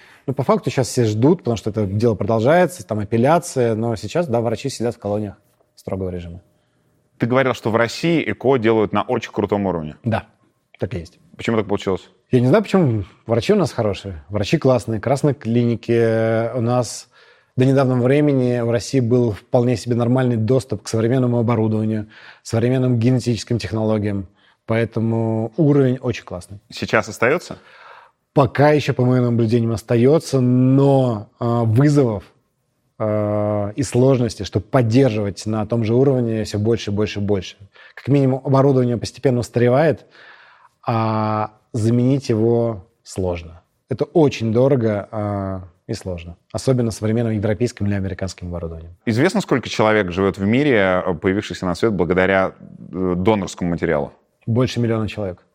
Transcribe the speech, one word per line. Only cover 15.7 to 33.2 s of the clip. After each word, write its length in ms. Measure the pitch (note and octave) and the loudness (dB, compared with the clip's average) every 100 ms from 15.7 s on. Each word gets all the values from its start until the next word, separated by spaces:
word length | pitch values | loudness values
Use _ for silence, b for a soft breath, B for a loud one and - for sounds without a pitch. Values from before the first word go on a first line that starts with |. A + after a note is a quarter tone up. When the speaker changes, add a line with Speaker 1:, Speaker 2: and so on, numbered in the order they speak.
| A2+ - A#2 A2+ A2+ A2+ A2+ A#2 B2 | 0 0 2 2 2 0 0 -2 -2
Speaker 1:
У 40 | |
нас 480 | A#2 B2 A2 - - b b b b - | 0 0 -2 -8 -18 b b b b 0
до 80 | C3 | 2
недавнего 340 | C3+ B2+ B2 | 4 2 2
времени 580 | B2 C#3+ D3 C3+ B2 B2 | 2 4 2 2 0 0
в 100 | A#2 | 0
России 300 | A#2 - C3+ | -2 -2 -2
был 320 | A#2 B2 A#2+ | 2 2 0
вполне 440 | G2 - B2+ B2 A#2+ | -4 -2 0 2 0
себе 200 | A#2+ A#2 | -2 0
нормальный 400 | A#2+ C3 B2+ A#2 | 2 2 0 0
доступ 460 | A2 C3 - G2+ | 2 0 0 -8
к 60 | - | -4
современному 500 | A2+ A#2 C3+ B2 A#2+ | -2 0 2 2 0
оборудованию, 680 | A#2 A2 A2 G#2+ A2 G#2+ G#2+ B B B | 0 0 0 0 -2 -4 -8 B B B
современным 560 | - A2+ A#2+ C3 B2+ A#2+ | -6 -2 0 0 0 2
генетическим 600 | A#2+ B2+ B2 A2 - A#2 | 2 2 0 -4 -2 -4
технологиям. 720 | - A2 A2 A2 G#2 G2+ F#2+ b b b - | -4 -2 0 0 -2 -4 -8 b b b -4
Поэтому 840 | A2+ A2+ A2+ A2+ A2+ A2+ A2 A2+ - | -2 -2 -2 -2 0 -2 -2 -4 0
уровень 400 | D3 C#3+ C3 B2+ | 4 4 2 0
очень 260 | B2+ - | -4 -6
классный. 360 | - F2+ - G2+ _ | -8 -14 -14 -20 _
Speaker 2:
Сейчас 380 | - G2 A2+ G#2 | -10 0 0 0
остается? 500 | - A#2 D#3+ - - B B B B B B _ | -2 0 0 -6 -18 B B B B B B _
Speaker 1:
Пока 380 | D3 B2+ - D3 | 0 2 4 4
еще, 240 | D3+ C#3+ | 4 0
по 100 | B2+ | 0
моим 200 | B2 B2+ | 2 2
наблюдениям, 480 | B2 A#2 A2+ A#2+ A2+ | 2 0 2 0 0
остается, 680 | G#2+ - A#2 B2+ D#3+ - C3+ | -4 0 4 4 4 2 0
но, 880 | B2 B2 B2+ C3+ C#3 C3+ B2+ G#2 - - | 2 4 4 4 6 4 2 -2 -8 -6
а, 260 | A#2+ A#2 | -2 0
вызовов, 600 | A2+ A2+ D3 C#3+ B2 G2 - _ _ _ _ _ _ - | 2 4 4 4 2 0 -8 _ _ _ _ _ _ -6
а, 720 | G#2+ G#2+ | -2 -2